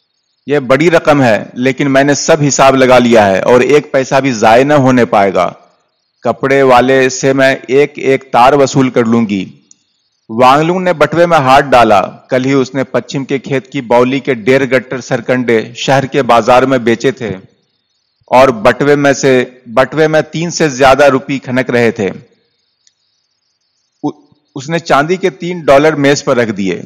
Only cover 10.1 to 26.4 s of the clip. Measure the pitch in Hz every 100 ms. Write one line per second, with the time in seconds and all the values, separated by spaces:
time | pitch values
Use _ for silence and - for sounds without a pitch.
10.1 | _ - 113 123 143 160 185 180 165 151
11.1 | 160 175 160 131 139 147 127 113 101 92
12.1 | - - 127 131 139 127 139 127 123 -
13.1 | 143 131 139 - 135 - 139 117 120 127
14.1 | 135 143 123 104 135 135 127 110 131 -
15.1 | 127 113 127 120 113 117 123 - 135 135
16.1 | 147 120 120 110 123 131 131 117 117 139
17.1 | - 110 95 - _ _ _ _ _ _
18.1 | _ - 127 135 113 117 123 143 143 143
19.1 | 131 139 127 123 - - 113 131 147 156
20.1 | 156 151 156 170 156 160 127 135 135 143
21.1 | 131 - 135 - 127 127 120 117 - 95
22.1 | - - _ _ _ _ _ _ _ _
23.1 | _ _ _ _ _ _ _ _ _ 147
24.1 | - _ _ _ 147 135 165 165 139 156
25.1 | 185 185 - 170 180 143 139 156 147 139
26.1 | 143 - 123